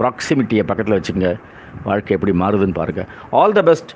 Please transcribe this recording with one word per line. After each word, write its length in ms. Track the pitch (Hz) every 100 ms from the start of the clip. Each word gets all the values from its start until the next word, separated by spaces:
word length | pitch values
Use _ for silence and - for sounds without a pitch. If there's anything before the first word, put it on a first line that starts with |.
ப்ராக்சிமிட்டியை 640 | 123 - - 143 120 110 98
பக்கத்துல 280 | 98 104 101
வச்சுங்க. 300 | 80 90 92 87 - - - -
வாழ்க்கை 300 | - 101 - 95
எப்படி 160 | 98 90
மாறுதுன்னு 360 | 92 104 98 85
பாருங்க. 240 | 82 80 95 - -
All 200 | - 202 202
the 60 | 170
best 180 | 160 -